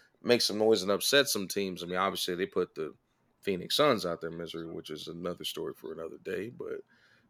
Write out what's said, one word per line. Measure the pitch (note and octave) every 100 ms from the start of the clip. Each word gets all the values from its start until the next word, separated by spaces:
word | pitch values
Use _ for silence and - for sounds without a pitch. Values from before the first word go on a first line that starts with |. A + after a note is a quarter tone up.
| _ _
make | - A#2+
some | - G#2
noise | A2 G#2+
and | F#2
upset | F#2+ - C#3 C3
some | G#2 F#2
teams. | G2+ G2 F2
I | F2
mean, | F2+
obviously, | G2 F#2 -
they | F2 F#2+
put | F#2+ F2+
the | - D2+ - _ _ _ _
Phoenix | - F#2 E2 -
Suns | D3 A2
out | F2 E2
their | E2
misery, | E2 E2 E2+ E2
which | E2+ D#2+
is | D#2 D#2+
another | E2 F2 E2+
story | D#2 - D#2
for | - -
another | D#2+ E2 D2
day. | F#2 F#2 A2
But, | B2 - - - _ _ _ _